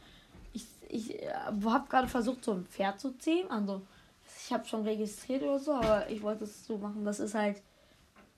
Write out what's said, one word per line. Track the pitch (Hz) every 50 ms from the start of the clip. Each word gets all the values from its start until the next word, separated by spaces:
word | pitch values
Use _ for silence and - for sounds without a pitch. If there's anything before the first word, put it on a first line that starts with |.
| - - - - - - - - - -
Ich, | - 214 - - - - - -
ich, | - 233 214 - - -
äh, | - - - - - - 220 202 202
hab | 226 226 269 - -
gerade | - 262 254
versucht, | - - 254 220 233 254 - -
so | -
ein | 202 185 175
Pferd | - - - 196 196 202 -
zu | - 269 262 -
zähmen. | - 320 320 349 370 370
Also, | - 214 208 196 196 196 190 - - - - - _ _ _ - - - -
ich | -
hab | 254 226 -
schon | - - 220
registriert | 214 214 214 208 214 208 - - - - 254 277
oder | 294 285 277 277
so, | 277 302
aber | 294 254 226 220 214 202 202 -
ich | 233 208
wollte | 208 208 214 214 214
es | 214 - - -
so | - 226 202
machen, | 202 208 208 214 208
dass | 208 208 -
es | 202 208 202
halt, | 220 208 208 202 202 - _ _ _ _ - - _ _ _ _ - - - _